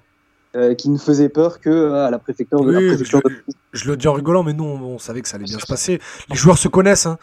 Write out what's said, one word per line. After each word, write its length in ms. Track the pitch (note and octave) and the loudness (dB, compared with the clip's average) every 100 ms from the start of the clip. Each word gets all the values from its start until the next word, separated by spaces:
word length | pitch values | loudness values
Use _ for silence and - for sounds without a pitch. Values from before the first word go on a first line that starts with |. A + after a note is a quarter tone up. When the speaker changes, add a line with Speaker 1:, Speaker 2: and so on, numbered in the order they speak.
| _ _ _ _ _ | _ _ _ _ _
Speaker 1:
euh, 220 | B2 B2 A#2+ | 0 0 0
qui 140 | C#3+ | -2
ne 80 | C#3+ | -2
faisait 320 | - C#3+ D3 | 0 2 2
peur 320 | D3+ E3 E3 | 2 0 0
que, 80 | D#3 | -2
euh, 360 | D#3+ D3+ C#3+ C3+ | 0 0 0 -2
à 60 | |
la 80 | A#2 | -4
préfecture 400 | - B2+ B2 D3 | -6 -10 -2 0
de, 80 | C3+ | 2
Speaker 2:
Oui, 60 | |
Speaker 1:
la 160 | F3+ F#3 | 2 2
préfecture 320 | D#3+ B2 C#3 | 0 0 0
Speaker 2:
je, 60 | C3+ | 0
Speaker 1:
de 140 | C3 - - _ | -2 -14 -16 _
Speaker 2:
je 180 | B2 A#2+ | -10 -6
le 60 | C#3+ | -2
dis 140 | D3+ | 0
en 40 | |
rigolant, 300 | C#3 C#3+ F3+ | 0 0 0
mais 80 | D#3+ | 0
nous, 140 | D3+ D#3 | -4 -6
on, 160 | C#3 | -8
on 180 | B2+ B2 | -10 -12
savait 220 | - A#2+ | -12 -12
que 80 | A#2 | -10
ça 80 | G2+ | -10
allait 80 | G2+ | -10
bien 140 | G#2+ | -10
se 60 | - | -8
passer. 360 | C3 - F3 - - - | -6 -4 -4 -6 -18 -10
Les 60 | C#3+ | 4
joueurs 220 | D#3+ E3+ | 6 6
se 100 | E3 | 4
connaissent, 380 | F#3 F#3+ G3 E3 | 2 4 4 0
hein. 120 | E3 | -6